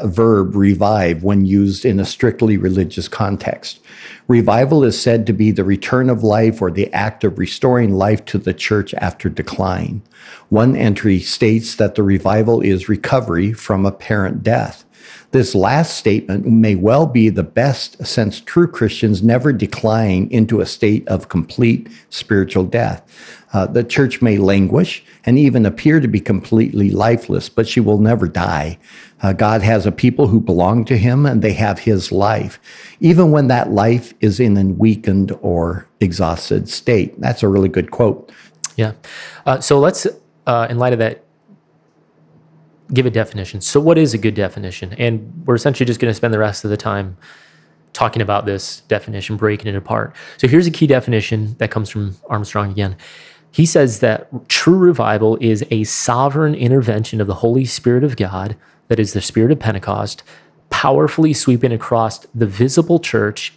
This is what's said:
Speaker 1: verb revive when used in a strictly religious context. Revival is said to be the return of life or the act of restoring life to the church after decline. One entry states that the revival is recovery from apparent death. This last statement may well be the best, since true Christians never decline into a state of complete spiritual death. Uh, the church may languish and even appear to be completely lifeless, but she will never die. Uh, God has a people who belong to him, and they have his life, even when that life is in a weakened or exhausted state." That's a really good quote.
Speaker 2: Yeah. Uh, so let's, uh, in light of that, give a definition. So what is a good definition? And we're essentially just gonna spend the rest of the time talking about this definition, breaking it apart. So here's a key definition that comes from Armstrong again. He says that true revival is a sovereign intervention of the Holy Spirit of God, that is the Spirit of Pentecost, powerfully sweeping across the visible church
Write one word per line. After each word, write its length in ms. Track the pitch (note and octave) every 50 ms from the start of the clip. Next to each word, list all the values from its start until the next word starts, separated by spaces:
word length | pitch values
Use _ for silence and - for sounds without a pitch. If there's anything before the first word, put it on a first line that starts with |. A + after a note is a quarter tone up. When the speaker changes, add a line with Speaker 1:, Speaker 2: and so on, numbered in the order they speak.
| -
Speaker 1:
verb 480 | G2+ E2+ A2+ A2+ A2+ A2 G2+ F#2 F#2 G2+
revive 680 | G2 G2 G2+ G2 E2+ G2+ G2+ G#2+ G#2 F#2 E2+ E2 D#2+ F2+
when 200 | G2+ G2+ G2 G2
used 400 | F#2+ G2+ G2+ G2+ G2 F#2+ - -
in 160 | B2+ F#2+ G2
a 60 | F#2+
strictly 500 | - - - B2 A#2 - - A#2 A2 G#2
religious 520 | F#2 F2 F#2 F#2 G2 F2+ D#2 - F#2+ -
context. 720 | - - - G#2+ F2 D#2 D2 - B1 - - - - - - _ - - - - - - - _
Revival 560 | - B2 A#2 - G#2 G#2+ A#2 C3+ C#3 D#3+ D3+ C3
is 180 | A2+ - -
said 240 | - B2+ A#2 A2+ G#2
to 80 | A#2 G2+
be 160 | F2+ G#2+ G#2+
the 140 | F#2 G2+ F#2
return 440 | G2 G2 F#2+ - - B2+ B2+ B2+
of 160 | B2+ B2 G#2+ A2
life 380 | G#2+ G#2 A2 A2+ A2+ A2 -
or 80 | G2 F2+
the 240 | E2 G2 G2+ - -
act 300 | G2+ G#2 A2 - - -
of 160 | G2 E2+ -
restoring 560 | F#2 - - - - B2+ B2 B2 A#2 G2+ G2
life 280 | F#2+ F#2+ G#2 A2 A2 -
to 120 | - -
the 160 | F#2+ - F#2+ F2+
church 400 | - - - G#2+ G#2 G2 - -
after 340 | - - - - - -
decline. 760 | F2+ D#2 - D#2+ - - - F#2+ F#2 F#2 F2+ E2 E2 - G2+ - _ _ - - - - - _ -
One 260 | G#2 G#2+ A#2 C3 C3
entry 440 | - A#2 A2 G2+ - - G#2 F#2+ F2+
states 580 | F#2 - - - A#2+ G#2+ A2 A2+ A2+ - -
that 180 | - G#2+ G2 -
the 80 | - G2+
revival 580 | G2 G2 F#2 - F#2+ G#2 A2 A2 A#2 A#2 -
is 260 | - G2+ F#2+ F2+ F2
recovery 640 | - G#2 - - - C#3 B2+ A#2 G2+ E2+ E2+ F#2+ G#2
from 360 | A2+ - - - G2+ F#2+ G2
apparent 560 | G2 F#2+ - - - A2 G#2 F#2+ F#2 - - G2
death. 420 | G#2+ A#2 B2 G#2+ F#2+ - - _ _ _ _ - - - - - _
This 240 | - C3 - - -
last 420 | G2 F#2 G#2+ C3 D#3 E3 - -
statement 480 | - - A2 G2+ A2 - - G2 - -
may 300 | - A2+ A2+ A2+ A2 G2+
well 300 | F2 F#2+ G#2+ B2 D3 D#3+
be 240 | C#3+ A#2+ A#2+ A2 A2
the 140 | F2+ G2+ E2
best, 600 | - - A2+ B2+ C#3+ B2+ - - - - - B2
since 360 | - - A#2+ A2 G#2 - -
true 260 | - - - E3+ F3
Christians 560 | E3 - - A2+ G#2 - - A#2 G#2+ G2+ F2 G#2
never 280 | A#2 A#2 B2 B2 D3+
decline 760 | C3 F#2 G#2 - - - - A2 A2 A2+ A2+ G2+ F#2 F2+ G2 -
into 280 | B2+ A2+ G#2+ G2 A#2 G2+
a 60 | F#2
state 420 | - - - A#2 G#2 G#2 - -
of 220 | - F#2+ F2+ - -
complete 580 | - F2 D#2+ - - - A#2+ A#2 - - - - - - _ _
spiritual 560 | - - - - G#2+ G2 F#2+ - - F#2+ F#2
death. 380 | F2+ - A#2 A#2 G#2 F2 - - _ - - - - - - _ _ -
Uh, 120 | G2 F#2+
the 180 | G2 - A#2+ A#2
church 380 | A#2+ - D3 C#3 B2 - -
may 160 | B2 A2+ G#2
languish 640 | G2 F#2+ F#2+ G2 G2 F#2+ F#2+ G#2 D3 F#3 - - - - _ - _ _
and 120 | A#2 B2
even 280 | C#3+ D3 C3+ A#2 B2 G#2+
appear 340 | G2 - - - D3+ D#3 D#3+
to 80 | C3+
be 120 | A2+ G#2 G2
completely 720 | - - G2+ F#2 - - A#2 A2 A#2 - A2 G#2 G2+ G2
lifeless, 560 | F#2+ G2 G#2 A#2 A#2+ A#2 - - F#2+ F#2 - -
but 180 | - A#2+ A2
she 120 | - - B2+
will 200 | G#2+ G#2 G#2 G#2
never 280 | G#2+ A2 A#2+ G#2+ F#2
die. 500 | E2+ - F2 F2+ F#2+ E2+ D2 D2+ D#2+ F2 - _ - - - - - _ -
Uh, 120 | - G2 F#2+
God 280 | - A2 G#2 A2 A2
has 240 | F#2+ A2 A2+ G#2 E2+
a 60 | G#2
people 360 | - - - B2 A#2+ - C#3+
who 120 | F#2+ A2 A2
belong 460 | - - E2+ F2 F2 F#2+ A2 A#2+ A2
to 120 | - C3
him, 280 | G#2 G2 B2 B2 C#3 D3
and 160 | C#3+ B2+ A2
they 120 | G2 A2 F2+
have 260 | E2 A2+ G2+ F#2+ -
his 320 | - A#2 G#2 F#2 - -
life, 480 | G2+ G2 G2+ G#2+ A2 G#2 G2+ G2+ - - _ - - - - - - -
even 320 | - D#3+ F3 F3 F3+ D#3
when 160 | D3+ D3 C#3
that 240 | B2 B2 A#2+ - -
life 420 | G#2+ G2 G#2+ A2+ A#2+ A#2+ - - - _
is 180 | A2 G#2+ F#2+ A2
in 180 | B2+ A2 G2+
a 60 | G2 G2
weakened 720 | G2 F2 - A2 A2 G#2+ G#2+ - G#2 F#2+ G2 F#2+ - G2 -
or 460 | - G2+ F2 E2+ E2 E2+ F2+ F#2 - _ _ -
exhausted 720 | G#2 F2 E2+ F#2 F2 E2 E2+ E2+ - - G#2 F#2+ F#2 -
state." 500 | - - - B2+ A#2+ G2 - - - -
That's 240 | - B2+ A#2+ - A2+
a 40 |
really 220 | G2 G2 G2 F#2+ F2+
good 220 | - F2+ D#2+ -
quote. 400 | - - A#2 G#2 F2+ - - - - - - - _ _ - - -
Speaker 2:
Yeah. 160 | - A2 G#2+ G#2 - - - - - - - - - -
Uh, 140 | C#3 C3 C3+
so 200 | C#3+ - D3 C#3
let's, 280 | C#3+ F3+ F#3+ - - G#3 - - _ _ _ _ _
uh, 200 | B2+ A#2+ A#2 A2+ A#2
in 100 | A#2+ A#2+
light 140 | B2 B2+ B2
of 60 | A2
that, 240 | A2+ A2+ A#2+ - _ _ _ _ _ _ - _ _ _ _ _ _ _ _ _ _ _ _ _ _ _ _ _ _ _ _ _ _ _ _ _ _ -
give 140 | C3 B2+ B2+
a 60 | B2
definition. 500 | A2+ A2+ G#2 - - G2+ F#2 - - G2
So 180 | - - - C#3+
what 200 | D3+ E3 E3 D#3+
is 160 | D#3+ - A#2
a 20 |
good 160 | G#2 G#2+ A2 G#2
definition? 600 | G#2+ G2 F2+ - G#2 F#2+ F#2 F#2 - G2 F2+ F#2
And 500 | - A#2 A#2 A#2 A2 G#2+ - - - -
we're 80 | - A#2+
essentially 320 | A#2 - D3+ C3 - B2+
just 140 | A#2+ A2+ -
gonna 140 | B2 A#2 G#2
spend 200 | - A#2+ A#2 A2
the 60 | G#2
rest 240 | G#2+ G#2 G2 - -
of 80 | G#2
the 60 | G#2
time 400 | G2+ - G#2+ G2+ G2+ G2 F#2+ F#2 - - - - - _ _ _ _ _ _ _ _ _ _ -
talking 280 | - A#2+ A2 - A2+
about 260 | G#2 G2+ G2+ G2+ A2+
this 340 | G#2 G2 G2 - - - -
definition, 560 | _ - A2 G2+ - A2+ G#2+ G2+ G2 - A2
breaking 300 | G2+ A2 G#2+ G#2 G2+ -
it 80 | G#2+ G2
apart. 400 | G2 - - A2+ A2 A2 - - - - - -
So 100 | - -
here's 180 | B2 C3+ E3+ F3+
a 60 | E3+
key 160 | D#3+ - D#3+
definition 680 | C#3 C3+ B2+ - B2 A#2 G#2+ - - A2+ G#2+ G#2+ G#2+ A#2 -
that 100 | A#2 G#2
comes 200 | - A2 G#2 -
from 260 | - G#2 G#2 G2 F#2 - - -
Armstrong 420 | A2+ G#2 G#2 - - G#2 G#2 G2
again. 240 | F#2+ G#2 G2+ F#2+ F#2+ - - - - - - - - _ _ _
He 140 | - - E3
says 340 | E3 - E3 C#3 A#2+ A2 -
that 280 | B2+ A2+ A2 - - - C3+ B2 -
true 300 | - - - - D#3+ F#3
revival 600 | F#3+ F3+ F3+ D#3+ A#2+ A2+ G#2+ G#2+ G#2+ A2 A2 A2+ -
is 240 | A#2 A2+ A2 G#2 - -
a 140 | A#2 A2 G#2+
sovereign 720 | - - - - - A#2+ B2 C#3 C#3+ C3+ D#3 D#3 D3+ D3+
intervention 680 | - A#2+ A#2+ C3 C#3 A#2 A#2 G#2+ G#2+ A2 - A2+ A2
of 60 | G2+
the 80 | G2+ F#2
Holy 300 | - - A#2 A#2+ C3 C3
Spirit 380 | A#2+ - - - B2 A#2+ B2 C#3+
of 120 | D3 A#2+
God, 400 | - G2+ F#2 F#2+ F#2 F#2+ G#2+ G#2 - _ _ _ _ _
that 120 | - A#2 A2
is 140 | G#2+ G2 -
the 80 | G2+
Spirit 300 | - - - A2+ A2+ B2+
of 80 | D3+ -
Pentecost, 640 | - A2 G2+ F#2 - G2+ G2+ G2+ G#2 G#2+ - - - - - - _ _ _ _ _ _
powerfully 600 | - - - C#3+ C3+ C#3+ D3+ D3 - - D#3+ D#3
sweeping 400 | C#3+ - - C3+ B2 A#2 - B2
across 540 | A#2 G#2+ - - A#2+ A2+ A2+ G#2+ - - - - -
the 140 | A2+ A#2
visible 500 | G2+ F#2+ G#2 B2 C3+ C#3 E3+ D#3+ - E3+
church 560 | E3 - - - A2 G#2 G#2 G#2+ - - - -